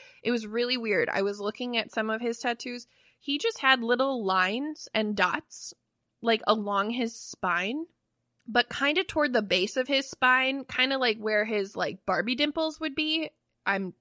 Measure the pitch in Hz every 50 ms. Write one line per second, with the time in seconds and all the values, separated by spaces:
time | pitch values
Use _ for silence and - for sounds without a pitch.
0 | - - - _ - 233 247 233 220 208 214 233 240 247 254 247 226 220 190 175
1 | 127 - - - 196 202 202 208 202 208 - - 247 247 240 226 214 - - 226
2 | 214 220 220 226 240 233 233 - - 247 233 233 - 254 247 247 - - _ _
3 | _ _ _ _ _ - 277 294 - 453 440 - 285 269 262 254 226 226 247 240
4 | 269 277 269 240 208 190 185 185 185 185 208 247 285 311 302 - - - - 220
5 | 214 214 208 196 185 180 - 311 - _ - - - - - - _ _ _ _
6 | _ _ _ _ - 233 226 220 - - - 220 202 202 202 196 202 214 240 254
7 | 240 226 - - - - - - - 180 170 175 185 202 247 302 330 - _ _
8 | _ _ _ _ _ _ _ _ _ - 214 240 247 - - - 269 285 302 359
9 | 381 - - 311 294 285 247 233 208 190 - 185 185 214 - 262 254 262 285 269
10 | 277 - - - 262 254 254 262 262 262 269 277 247 - - - 254 269 269 262
11 | 254 240 214 226 214 214 214 208 214 220 220 208 196 196 - - 180 - 185 -
12 | - - 185 170 190 226 254 233 294 302 294 330 320 320 302 - 320 311 277 -
13 | 302 311 311 330 311 - - _ _ _ _ _ _ 190 196 196 196 180 170 -